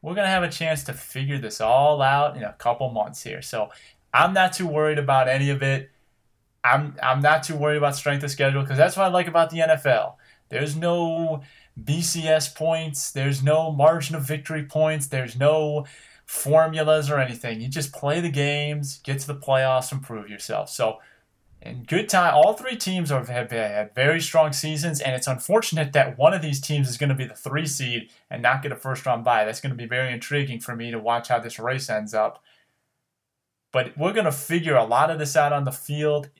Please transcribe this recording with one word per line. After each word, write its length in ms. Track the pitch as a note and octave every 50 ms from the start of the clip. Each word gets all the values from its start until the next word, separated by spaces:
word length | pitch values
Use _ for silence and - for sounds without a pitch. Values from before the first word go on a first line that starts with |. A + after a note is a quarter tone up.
We're 120 | - D3+ F3+
gonna 140 | G3+ G3+
have 160 | F#3+ F#3+ F#3 F3
a 60 | E3
chance 340 | - - E3 D#3+ D#3 C#3+ -
to 80 | - C3+
figure 440 | - - - - C3+ C3+ C#3 C#3+
this 240 | C3+ - G#2+ - -
all 400 | A2 A2 A#2+ C3+ C#3+ D3+ D3+ C#3+
out 360 | C3+ C3+ C#3 C#3+ D3 C#3+ -
in 60 | B2+ A2
a 100 | G2+ -
couple 360 | _ - B2 A#2+ - C3+ B2
months 320 | A#2 A2 G#2 G#2 - - -
here. 180 | A#2+ - -
So 280 | - - - A2+ G#2 G#2 - - - - _ _ _ _ -
I'm 200 | B2 D#3+ F#3 F#3+
not 200 | F#3+ F#3 F3+ F#3
too 140 | - F#3
worried 320 | E3+ D3 D3+ D3+ D3+ D3+ D3
about 280 | C#3+ C3+ C3+ C3 C3
any 220 | B2+ C3 C3+ C#3 C#3+
of 140 | C#3 C3+ C3+
it. 260 | C#3 C3+ C3+ C3+ - _ _ _ _ _ _ _ _ _ _ _ _ _ _ -
I'm, 320 | - B2 C#3+ D3+ D3 C#3 -
I'm 200 | - C3 C3 C#3
not 200 | C#3 D3+ D#3 D#3
too 140 | D#3 - D#3+
worried 220 | D3 D3 D3+ D3+
about 180 | D3+ C#3+ C#3+ C#3
strength 280 | - - D3 C#3+ C#3 C#3+
of 60 | C#3
schedule 340 | C#3 - C#3+ C3+ C3+ C#3 C#3
'cause 140 | C3+ C3+
that's 180 | C3+ D#3 F3+ -
what 100 | F#3+ G3
I 40 | F#3+
like 180 | F3 F3+ F3+
about 220 | E3+ D#3+ E3+ E3 D#3+
the 120 | D#3+ E3
N 100 | D#3+ D#3+
F 160 | D#3+ D3 -
L. 320 | C#3+ B2 A2 G2+ F#2+ - _ _ _ _ _ _ _
There's 260 | - B2+ D3 D3+ C#3+
no 640 | D#3+ E3+ F3 E3+ F3 E3+ E3 E3 E3 E3 D#3+ D#3 C#3+ C#3 - _ _ _ _ _ - A2
B 180 | A#2 D3 E3+
C 260 | E3+ E3+ - E3+ D#3+
S 200 | D#3+ D#3 D#3 D3
points. 640 | - - - D#3 D#3+ D#3+ D#3+ D#3+ D#3 C#3+ - - -
There's 300 | - C#3 C3+ C#3 C#3 C3
no 300 | C3 D3 D3+ D#3+ D#3+ D#3+
margin 440 | D3+ C#3 C#3+ D#3 E3 D#3 C#3+ - D#3+
of 60 | D#3
victory 420 | C3+ C3 D#3 D3+ D3 - D#3+ D3+ D3
points. 440 | C#3 - D#3 D#3 D#3 D#3 D3+ C#3
There's 280 | - - C3+ B2+ A#2 A2+
no 500 | B2 C#3 D3+ D#3 D#3 D3+ D3+ D3 D3+ C#3 - - - - - - _ _ -
formulas 760 | - - - C#3 D3+ D#3+ D#3+ D#3+ D#3+ D#3+ D3+ D3+ D#3 D#3 D3 C#3
or 100 | D3 C#3
anything. 400 | C3 B2 A#2 - - A#2+ A2+ A2
You 80 | A#2
just 240 | B2+ - D#3+ C#3 -
play 300 | - - - C#3+ D3+ F3
the 80 | E3+ E3+
games, 720 | C#3+ C#3+ C#3+ C#3+ D3 D3 D3 D3+ D3 D3 C#3+ C3+ - - _
get 160 | - C3+ C3+
to 80 | -
the 80 | - C#3
playoffs, 560 | C#3 - - C3+ C3 C3 C3 C3 B2+ B2+ -
and 100 | C#3 C3
prove 280 | C3+ - A#2 G#2+ G2+ G#2
yourself. 400 | G#2 G2 - - G#2+ G#2 G2 -
So, 320 | - - B2 A2+ A2 - - _ _ _ _ _ _ _ _ _ _ _
in 220 | - - B2 B2+ A#2
good 240 | - D#3 F#3 G#3+
time, 260 | G#3 - F#3 F3 E3+ -
all 200 | D3 D#3 G3+ G#3+
three 240 | - B3 B3+ B3
teams 320 | - - F#3+ F#3 F#3 E3+ C#3+
have, 180 | C#3+ C3 A2+
have 240 | A2+ B2 A#2+ A#2 -
had 420 | A#2+ A#2 A2 G#2 G2+ G#2 G#2 G#2 _
very 280 | - C3 C#3+ D#3+ E3
strong 320 | E3 - - E3 D#3 D3+ C#3
seasons, 480 | - - D#3 D#3 D3 D3+ E3+ D3+ C#3
and 120 | - C3+ B2+
it's 140 | B2+ -
unfortunate 640 | C#3 C3 A#2+ - - F#3+ A3+ A3+ - - D#3+ D3+ C#3
that 260 | C3+ D3 C3 B2+ B2+
one 160 | A2+ C#3 E3 F#3+
of 80 | F#3
these 200 | D#3 D3+ C#3 C#3
teams 280 | - - D3+ D3 C#3 B2+
is 80 | A#2+
gonna 160 | - D3 C#3+ C3
be 100 | C3+ C3
the 100 | - -
three 300 | - - C#3+ C3+ D3+ E3
seed 440 | D3+ - - C3 A#2+ A#2+ A2+ A2 _ _ _ _ _
and 120 | - -
not 200 | A#2 A#2+ C3 C3+ C#3
get 80 | C#3+
a 60 | C#3+
first-round 480 | - - C3 C3 B2+ - C3+ B2 A#2 A2+
bye. 180 | B2 A#2+ A2 G#2+
That's 160 | G#2+ A2+ -
gonna 160 | - C3+ B2+
be 100 | A#2 A#2
very 280 | A2+ A#2+ B2+ C3 B2+ B2
intriguing 480 | A2+ - - C#3+ D3 C#3+ C3+ B2 A2+
for 120 | - - A#2+
me 160 | A#2 A#2 A#2+
to 80 | A#2
watch 300 | A2+ G#2+ A#2 A#2+ A#2 A#2+
how 120 | - B2+ A#2
this 200 | A2 A2+ - -
race 300 | A2 B2 C3 C3+ C3+ -
ends 240 | A2+ G#2+ G#2+ G#2 G#2+
up. 280 | A2 G#2+ G#2+ - - _ _ _ _ _ _ _ _ _ _ _ _ _ _ _ _ _ _ _ _ _ _ _ _ _ _ -
But 240 | B2+ B2+ - -
we're 160 | D3 D#3 F#3 G#3
gonna 180 | A3 G3+ D#3+
figure 460 | C3+ - - - E3 F3 D#3+ D#3+ C#3+
a 80 | B2+ A2+
lot 260 | A2 B2 C3 D3+ E3
of 80 | D#3+ D#3
this 160 | D3+ C#3 -
out 160 | D#3 D3 C#3+
on 140 | D3 C#3+ C#3
the 60 | C#3 C#3
field, 560 | - - - D3 D3 D3+ D3+ D3 D3 C#3 - _ _